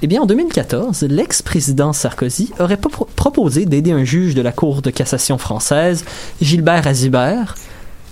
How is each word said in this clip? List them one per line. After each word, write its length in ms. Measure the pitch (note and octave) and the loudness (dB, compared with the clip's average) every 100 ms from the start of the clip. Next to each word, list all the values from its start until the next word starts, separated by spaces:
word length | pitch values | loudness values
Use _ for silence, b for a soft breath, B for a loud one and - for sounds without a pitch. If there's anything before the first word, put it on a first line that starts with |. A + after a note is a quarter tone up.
Eh 40 | D3 | 0
bien, 140 | A3 | 2
en 60 | A3+ | 2
deux 80 | |
mille 180 | A#3 E4+ | 2 2
quatorze, 500 | - - B2 B3 E3 | 0 -2 -2 -2 -2
l'ex-président 920 | C#3+ D3 - - - F3 C#3 C3+ C#3+ | 0 0 0 -2 -2 -2 0 2 2
Sarkozy 580 | D3 A#2+ - B2+ - A3+ - | 0 -2 -2 -4 -2 -4 -2
aurait 160 | F3 G3+ | 0 0
pro-, 320 | D4+ - A3+ - | -2 -4 -6 0
proposé 480 | C#4 C#4+ F3+ C3 | 0 2 2 2
d'aider 280 | F#3+ C#3+ D#3+ | 2 2 2
un 120 | D#3 | 2
juge 300 | B2+ D#3+ F#3 | 2 2 2
de 80 | C3 | 0
la 100 | A#2+ | 0
Cour 300 | - D#3+ C#3 | 0 0 0
de 80 | C3+ | -2
cassation 480 | - B2+ C3 - C3 | -2 -2 -2 0 -2
française, 680 | - G#2+ - D3 F3 E3+ - B B B | -2 -4 0 2 2 0 -4 B B B
Gilbert 440 | C#3+ E3 E3 E3+ C#3+ | 2 4 4 4 2
Azibert, 680 | C3 C3 B2+ B2+ A3+ G#3+ - B B B B - | 2 2 2 2 0 -4 -8 B B B B -4